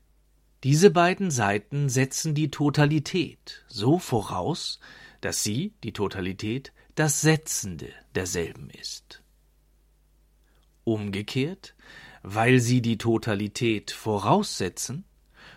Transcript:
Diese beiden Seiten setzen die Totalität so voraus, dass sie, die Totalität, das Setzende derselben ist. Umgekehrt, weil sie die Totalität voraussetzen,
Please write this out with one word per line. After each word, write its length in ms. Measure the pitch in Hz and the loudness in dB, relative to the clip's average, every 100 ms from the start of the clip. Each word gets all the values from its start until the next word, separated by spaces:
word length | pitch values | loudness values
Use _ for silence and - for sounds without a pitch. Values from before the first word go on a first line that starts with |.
| _ _ _ _ _ _ | _ _ _ _ _ _
Diese 260 | 131 151 202 | 2 8 8
beiden 400 | 165 175 190 190 | 8 4 2 -2
Seiten 600 | 127 101 107 - 143 143 | 0 0 0 -4 -4 0
setzen 440 | 123 131 - 156 | 0 0 -2 -2
die 160 | 147 151 | -2 -2
Totalität 1120 | - 147 147 147 156 - 185 139 - - - _ | 0 2 4 4 2 0 -2 -4 -8 -20 -20 _
so 300 | - 117 175 | -2 2 2
voraus, 800 | - 117 95 92 95 175 - - - - - - | 2 -2 -2 -4 -4 -4 -8 -12 -18 -20 -20 -10
dass 240 | - - | -6 -2
sie, 300 | 107 110 208 - | -2 -2 -4 -8
die 100 | 113 | -10
Totalität, 800 | - 95 98 92 92 107 127 - - _ | -4 -4 -2 -6 -6 -6 -6 -10 -20 _
das 260 | - 156 - | -2 0 2
Setzende 720 | 156 156 - - 98 80 58 - _ | 2 2 0 -6 -6 -10 -12 -18 _
derselben 560 | 98 90 90 80 - 69 | -6 -4 -4 -6 -8 -18
ist. 520 | - - - - - _ _ _ _ _ _ _ _ _ _ _ _ _ _ _ _ | -14 -14 -14 -18 -20 _ _ _ _ _ _ _ _ _ _ _ _ _ _ _ _
Umgekehrt, 920 | 117 110 101 98 104 127 147 190 - - - - - - | -4 -2 -2 -6 -4 -4 -4 -8 -18 -20 -20 -20 -20 -18
weil 380 | 98 107 120 127 | -6 0 4 4
sie 200 | 117 127 | 6 2
die 160 | 117 107 | 2 0
Totalität 920 | 113 110 117 101 104 - 117 104 - | 0 0 0 -2 -4 -2 -2 -2 -6
voraussetzen, 1120 | - 110 101 107 190 - - 92 - - 143 - _ _ _ - | -8 -4 0 2 2 2 -4 -6 -4 -8 -10 -14 _ _ _ -20